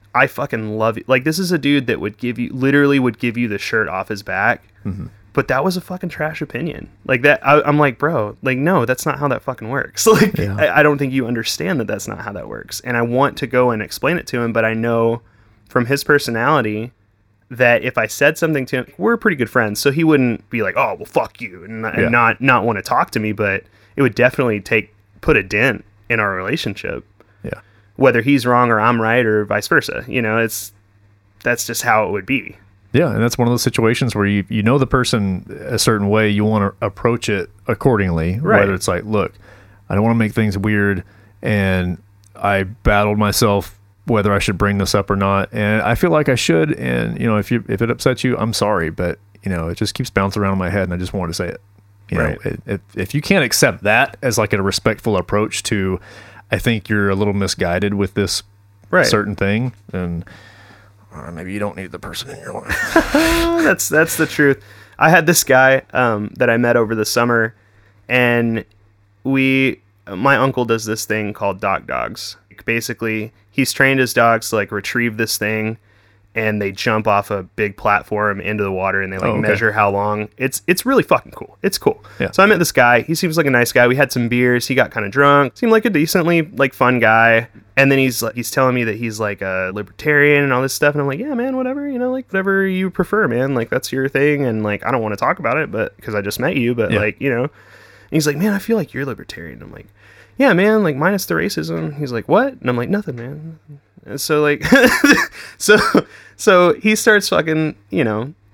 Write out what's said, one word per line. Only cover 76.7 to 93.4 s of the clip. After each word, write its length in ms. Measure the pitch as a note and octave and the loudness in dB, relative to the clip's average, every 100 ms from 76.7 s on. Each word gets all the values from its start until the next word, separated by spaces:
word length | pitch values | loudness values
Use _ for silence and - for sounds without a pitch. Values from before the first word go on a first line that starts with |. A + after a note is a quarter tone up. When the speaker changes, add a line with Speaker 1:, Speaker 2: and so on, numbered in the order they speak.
Speaker 1:
jump 380 | F#2+ A#2+ G#2+ G#2+ | -4 -2 0 2
off 220 | G2+ - | 0 0
a 120 | G2+ | -6
big 340 | F2+ - G#2 - | -8 -4 -4 -2
platform 640 | A2 G#2 - G#2 G#2 G2 | 0 0 -2 -2 -2 -2
into 220 | G#2 G#2+ | -4 -4
the 100 | G2 | -4
water, 280 | F#2 F#2+ G2 | -2 -2 -2
and 100 | F#2+ | -4
they, 60 | F#2+ | -4
like, 100 | A2+ | -2
Speaker 2:
Oh, 20 | G#2+ | 0
okay. 20 | G#2+ | 0
Speaker 1:
measure 240 | G2+ A2+ | 2 0
how 180 | G#2+ G2+ | 2 2
long. 380 | G2 G#2 G#2 G#2 - | 2 -2 -4 -6 -6
It's, 260 | C3 - - | -6 -4 -2
it's 180 | F#3 B3+ | -2 2
really 160 | C4 | 0
fucking 300 | - C#3 - | 2 0 -2
cool. 240 | - - _ | -14 -18 _
It's 160 | G3 - | -6 0
cool. 260 | - - - - | 0 -2 -8 -6
Speaker 2:
Yeah. 100 | - | -2
Speaker 1:
So 120 | - | 2
I 40 | G3+ | 4
met 120 | F3+ | 4
this 140 | E3 | 2
guy. 280 | C3 A#2+ A#2+ | 4 4 4
He 120 | C3 | 2
seems 220 | D#3+ F3 D#3+ | -2 -2 0
like 100 | C#3+ | 2
a 40 | |
nice 220 | A#2+ A#2+ | 2 2
guy. 140 | B2 B2 | 4 4
We 100 | C3 | 4
had 160 | C#3 | 0
some 160 | B2 A#2 | 0 0
beers. 380 | A#2+ B2 B2 - | 2 2 2 0
He 60 | |
got 180 | B2+ A#2 | 0 0
kinda 160 | A2+ G2+ | -2 -4
drunk. 480 | B2+ C#3+ C#3+ C3+ - | 2 6 6 2 0
Seemed 160 | A#3 | 2
like 140 | A3 A3+ | 4 4
a 40 | |
decently, 520 | E3+ D#3+ F#3 E3 E3+ | 2 2 2 2 0
like, 320 | D#3 A#2+ C3+ | 0 0 -2
fun 240 | - B2 B2 | 2 2 4
guy. 500 | A2+ A2+ A2+ A2+ A#2 - - - | 6 6 6 4 2 -10 -4 2
And 120 | C3+ | 4
then 80 | C3+ | 4
he's, 240 | C3 - | 2 0
like, 120 | A2+ | -6
he's 160 | A#2+ A#2 | -6 -4
telling 240 | C#3 C3 | 0 2
me 100 | B2 | 2
that 120 | A2+ G#2+ | -2 -4
he's, 220 | A#2 G#2+ | -6 -4
like, 220 | G#2 G2+ | -4 -4
a 280 | F#2+ F#2 F#2 | -4 -4 -4
libertarian 720 | G2+ G2+ - D3+ D3 C#3+ C#3+ | -6 -10 -6 0 4 4 4
and 80 | C#3 | 2
all 100 | B2+ | 0
this 120 | C3 | 0
stuff. 200 | - D3 | 0 0
And 60 | D3 | 0
I'm 40 | C#3 | -2
like, 120 | C#3+ | -4
"Yeah, 160 | C#4+ | -6
man, 220 | A#3+ C4 C4 | -4 -4 -4
whatever, 320 | B3+ C#4+ C#4+ | -4 -4 -6
you 100 | B3 | -4
know, 120 | B3 | -4
like, 160 | C4 B3+ | -4 -4
whatever 360 | F#3+ F#3+ G3 F#3+ | -4 0 0 0
you 240 | F#3 F#3+ | -2 -2
prefer, 380 | - E3+ G#3 E3 | -2 -2 0 0
man. 260 | A#2+ | 0